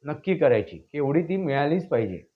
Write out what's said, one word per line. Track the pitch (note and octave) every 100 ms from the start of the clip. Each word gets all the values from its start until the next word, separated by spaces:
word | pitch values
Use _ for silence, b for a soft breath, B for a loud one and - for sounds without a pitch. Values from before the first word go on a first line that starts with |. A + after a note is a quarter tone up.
नक्की | C#3 C#3+ - F3+
करायची | C#3+ A2+ G2+ E2
की | - D3
एवढी | C#3 D3+
ती | D#3+ F#3+
मिळालीच | F3 C#3 C#3+ F3 E3
पाहिजे | B2 G#2+ F2+ -